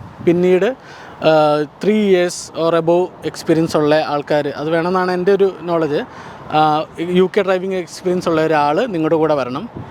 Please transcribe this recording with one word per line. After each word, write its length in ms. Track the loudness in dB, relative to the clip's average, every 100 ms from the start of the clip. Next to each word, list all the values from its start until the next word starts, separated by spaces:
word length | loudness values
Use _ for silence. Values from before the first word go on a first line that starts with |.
| -20 -6
പിന്നീട്, 520 | 0 2 4 4 2 -2 -10 -20 -20 -4
ആ, 460 | 2 4 4 2
three 520 | -2 -4 0 2 4
years 200 | 2 2 -4 -10 -4
or 200 | 0 2
above 460 | 2 2 0 -4 -10
experience 460 | -6 0 0 0 0
ഉള്ള 180 | 2
ആൾക്കാർ, 540 | 2 0 -4 -2 -2 -2
അത് 220 | -4 -2
വേണമെന്നാണ് 420 | -2 0 0 -2
എൻ്റെ 220 | -2 2
ഒരു 200 | 2 2 -2
നോളജ്. 440 | -2 -2 0 -2 -6 -12 -18 -18 -4
ആ, 320 | 2 2 2 -4 -8
യു 300 | -2 2 2 2
കെ 60 |
ഡ്രൈവിംഗ് 320 | 0 0 -2
എക്സ്പീരിയൻസ് 540 | -6 -8 -8 -4 -2 0
ഉള്ള 160 | 0
ഒരാൾ 420 | 2 2 2 0 -2
നിങ്ങളുടെ 300 | -2 0 2
കൂടെ 180 | 2
വരണം. 340 | 0 -2 -6 -10 -14 -16